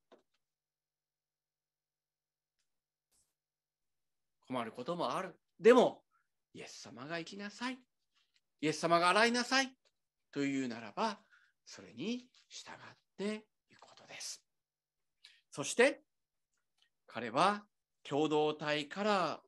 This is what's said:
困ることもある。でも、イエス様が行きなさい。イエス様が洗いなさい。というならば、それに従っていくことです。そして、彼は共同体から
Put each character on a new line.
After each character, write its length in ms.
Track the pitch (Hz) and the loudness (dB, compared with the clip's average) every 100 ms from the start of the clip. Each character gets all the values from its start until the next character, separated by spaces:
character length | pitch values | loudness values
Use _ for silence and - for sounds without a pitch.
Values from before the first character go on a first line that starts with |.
| _ - _ _ _ _ _ _ _ _ _ _ _ _ _ _ _ _ _ _ _ _ _ _ _ _ _ _ _ _ _ _ _ _ _ _ _ _ _ _ _ _ _ _ - | _ -20 _ _ _ _ _ _ _ _ _ _ _ _ _ _ _ _ _ _ _ _ _ _ _ _ _ _ _ _ _ _ _ _ _ _ _ _ _ _ _ _ _ _ -8
困 160 | 127 | -6
る 80 | 113 | -6
こ 120 | - | -8
と 120 | 127 175 | -8 -4
も 200 | 131 151 | -4 -4
あ 60 | |
る。 180 | 190 - _ - | -6 -12 _ 4
で 140 | 190 | 8
も、 300 | 254 180 - _ _ _ _ _ | 10 8 2 _ _ _ _ _
イ 80 | - | -18
エ 60 | - | -16
ス 140 | - | -16
様 240 | 107 104 139 | -16 -14 -10
が 140 | 170 | -8
行 80 | 165 | -8
き 100 | 196 | -12
な 120 | 202 | -12
さ 220 | - 247 | -10 -10
い。 80 | 254 _ _ _ _ _ _ _ - | -10 _ _ _ _ _ _ _ -6
イ 60 | 151 | -4
エ 60 | |
ス 60 | 151 | 0
様 200 | 165 170 | 2 4
が 100 | 175 | 6
洗 180 | 196 233 | 4 4
い 40 | |
な 120 | 240 | 2
さ 180 | 233 262 | 2 0
い。 140 | 262 - _ _ _ _ _ | 0 -4 _ _ _ _ _
と 120 | 143 | -4
い 200 | 139 135 | -2 -2
う 40 | 131 | -4
な 120 | 117 | -6
ら 120 | 110 | -10
ば、 280 | - 220 202 _ - _ _ - | -4 -4 -4 _ -20 _ _ -20
そ 160 | - | -20
れ 120 | 95 | -16
に 340 | 107 185 247 247 _ _ | -10 -6 -8 -10 _ _
従 220 | - - | -18 -16
っ 40 | - - - _ - | -18 -20 -20 _ -10
て 280 | 196 214 - _ _ | -8 -8 -12 _ _
い 60 | - | -20
く 40 | |
こ 140 | - - | -20 -20
と 120 | - | -20
で 120 | - | -14
す。 240 | - - _ _ _ _ _ _ _ _ - _ _ | -14 -14 _ _ _ _ _ _ _ _ -20 _ _
そ 120 | - | -10
し 120 | 139 - | -2 4
て、 280 | 262 - _ _ _ _ _ _ _ _ _ _ - | 4 2 _ _ _ _ _ _ _ _ _ _ -16
彼 240 | 113 117 | -10 -4
は 380 | 123 185 208 - _ _ _ | 2 2 2 -6 _ _ _
共 240 | - 143 151 | -6 0 2
同 280 | 151 151 151 | 2 0 -2
体 340 | 151 151 143 | -4 -4 -4
か 140 | 185 | -4
ら 380 | 208 190 160 123 | 0 2 0 -4